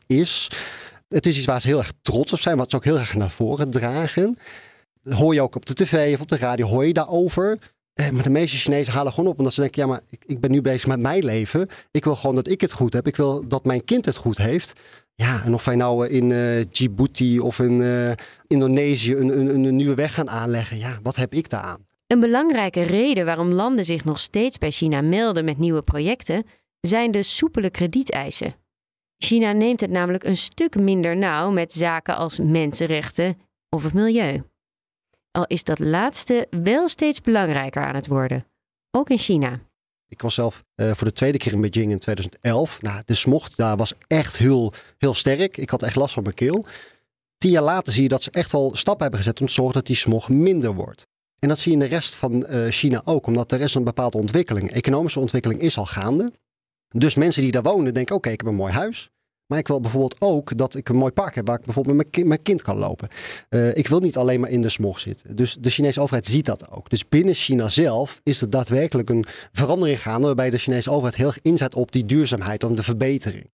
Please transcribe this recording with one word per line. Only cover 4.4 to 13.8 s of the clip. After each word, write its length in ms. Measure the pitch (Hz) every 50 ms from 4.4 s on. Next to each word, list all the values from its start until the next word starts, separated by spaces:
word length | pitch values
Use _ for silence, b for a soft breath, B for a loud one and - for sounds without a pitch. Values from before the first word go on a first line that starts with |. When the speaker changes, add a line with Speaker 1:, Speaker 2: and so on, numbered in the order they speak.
| B B B B B B B B B B _ _
Speaker 1:
Hoor 320 | _ 135 127 101 151 165 156
je 80 | 143
ook 120 | 135 127 -
op 120 | 120 -
de 80 | - 131
tv 400 | - 190 - 165 156 147 147 143
of 60 | 135
op 80 | - -
de 80 | 160
radio, 300 | 120 127 123 123 117 117
hoor 200 | 101 113 127 143
je 60 | 165
daarover. 640 | 170 165 151 185 175 175 180 170 - 175 190 208 220 208 b b b _ _ _
Eh, 180 | _ - 147 143
maar 120 | 127 123
de 80 | - 135
meeste 260 | 139 156 170 151 135
Chinezen 360 | 123 - 147 143 143 139 120
halen 200 | 117 139 143 131
gewoon 180 | - 165 175 185
op 80 | 160 147
omdat 140 | 135 123
ze 80 | - 143
denken, 220 | 139 127 - 147
"Ja, 60 | 139 131
maar 120 | 127 - - _
ik, 140 | - - _
ik 140 | - 139 120
ben 100 | 139 127
nu 100 | 135 143
bezig 260 | 120 135 131 120 -
met 140 | 139 131 123
mijn 240 | 117 135 170 196 156
leven. 440 | 120 110 113 104 - - 165 196 B B B B B
Ik 140 | - 147 -
wil 120 | 156 139
gewoon 180 | - - 139 127
dat 140 | 131 - -
ik 120 | 196 -
het 120 | 185 -
goed 200 | - - 127 113
heb. 140 | - 120 -
Ik 100 | 151 -
wil 320 | - 143 139 139 143 - 113
dat 160 | 135 131 -
mijn 200 | 135 127 123